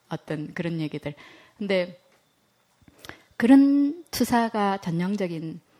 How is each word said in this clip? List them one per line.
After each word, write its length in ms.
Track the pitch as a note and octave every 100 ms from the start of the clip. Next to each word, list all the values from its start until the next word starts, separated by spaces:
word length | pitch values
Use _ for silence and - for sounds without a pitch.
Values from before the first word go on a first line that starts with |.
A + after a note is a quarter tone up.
| -
어떤 460 | D#3+ - D3+ D3+
그런 260 | - E3+ E3
얘기들. 340 | D3+ D3+ D3 D3 - - - -
근데 420 | G3+ F#3+ F3+ F3 _ _ _ _ _ _ _ _ _ - - - _ -
그런 720 | A#3 C4+ C#4 C#4+ C#4+ E4+ -
투사가 680 | - A#3+ A#3+ A3+ A3 G3+ G3
전형적인, 840 | - E3 F3+ G3+ F#3 E3 D#3+ E3 _ _